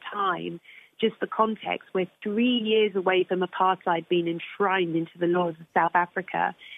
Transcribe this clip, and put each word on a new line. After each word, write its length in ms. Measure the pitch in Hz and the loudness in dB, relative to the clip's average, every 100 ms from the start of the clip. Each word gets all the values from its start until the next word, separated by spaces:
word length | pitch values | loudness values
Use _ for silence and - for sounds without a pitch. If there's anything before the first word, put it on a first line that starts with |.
| - | -8
time, 480 | 403 190 - 170 170 - - - - | -4 -2 -2 -6 -10 -16 -20 -18 -4
just 160 | 220 - | -2 -2
the 60 | 196 | -6
context, 600 | - 220 214 180 - - | 0 0 0 -4 -6 -4
we're 140 | 190 180 - | -4 -4 -6
three 360 | 214 208 247 240 | -4 0 2 2
years 380 | 220 220 214 190 | 2 4 4 2
away 260 | 185 185 | 2 2
from 200 | 180 185 | 2 0
apartheid 680 | 185 - 185 185 - 170 170 | -2 2 2 2 0 -2 0
being 180 | 175 170 | 0 0
enshrined 680 | 170 - - 196 185 170 165 | -4 -6 -2 0 2 0 -2
into 220 | 165 175 | -4 -2
the 100 | 175 | 0
laws 260 | 175 175 165 | 2 0 -4
of 60 | 165 | -2
South 180 | 185 165 180 | 0 2 2
Africa. 580 | 175 196 180 170 - - - | 0 -4 -4 -2 -2 -4 -16